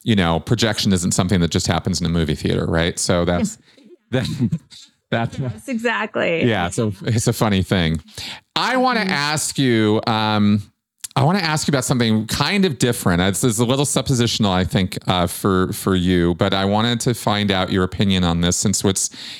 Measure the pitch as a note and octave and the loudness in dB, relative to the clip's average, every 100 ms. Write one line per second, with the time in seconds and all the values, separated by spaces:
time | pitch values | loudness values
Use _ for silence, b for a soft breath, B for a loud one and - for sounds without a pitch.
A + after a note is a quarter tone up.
0 | - G#2+ E2+ E2 - A#2 A#2 G#2+ G#2+ F#2 | 0 2 2 0 0 0 0 0 0 0
1 | F2 - F2+ G2 E2+ F2+ - E2+ - E2+ | 0 0 2 2 2 0 0 -2 -2 -4
2 | E2+ E2+ D2+ D2 - F2 E2+ E2 E2+ - | -2 0 0 -2 0 -2 0 0 0 -2
3 | - F2+ F2 F2 G#3+ - B B B - | 0 0 2 0 -2 -6 B B B -20
4 | _ B2+ A2+ - A#2+ E3 - B B B | _ -4 -4 -2 -2 -4 -10 B B B
5 | _ A#2 B2 - C3 G2 - A#3 A#3 G#3+ | _ -4 -4 -4 -8 -8 -8 -4 -4 -4
6 | G#3+ - - E3 B2 G#2 F2 - A2 G2+ | -4 -2 -2 0 0 0 -2 -2 -4 -4
7 | - A2+ B2+ A#2 A2+ F#2+ F2+ G2 E2 D#2+ | -2 0 0 0 2 2 2 2 2 0
8 | - B B B _ - G3 B3+ B3+ A#3+ | -6 B B B _ -4 0 2 2 0
9 | G3 C#3+ D3 D3+ - - C3+ A2+ G#2+ A2 | 0 -2 -2 -2 -4 0 2 4 4 2
10 | - A2 G#2+ G#2+ G#2 G#2 G2+ _ _ _ | 0 0 0 2 2 2 -2 _ _ _
11 | - - C3+ G3 E3 D#3 - C#3+ - C3 | -6 0 2 2 0 -2 0 0 0 0
12 | A#2 A2 G#2+ - C#3+ G3+ F#3+ C3 B2+ A#2 | 2 2 0 -2 0 2 0 2 0 0
13 | G#2+ E2+ F#2 F#2 C3 G#2 A#2 C3+ C#3+ - | 0 2 2 0 0 0 0 2 0 -2
14 | C3 B2+ A#2 - G#2 F#2 F2 G#2+ F#2 - | 0 0 0 0 0 2 0 0 -2 -4
15 | - F#2 F2 - G#2+ F#2 F#2 G2+ - F#2 | -2 0 0 -2 0 2 0 -2 0 0
16 | F2+ F2+ E2+ E2+ G2+ F#2+ G2 G#2 A2+ A#2 | 2 2 2 2 0 0 0 0 0 0
17 | C3 A#2 - G#2 G2+ F#2+ F#2 G2 F#2 - | -2 -2 -2 -2 0 0 0 0 0 0
18 | G2+ F#2 F2+ E2+ F2 F2+ A2 F#2+ G#2 F#2+ | 0 2 2 2 0 0 0 0 0 -2
19 | - B B B | -4 B B B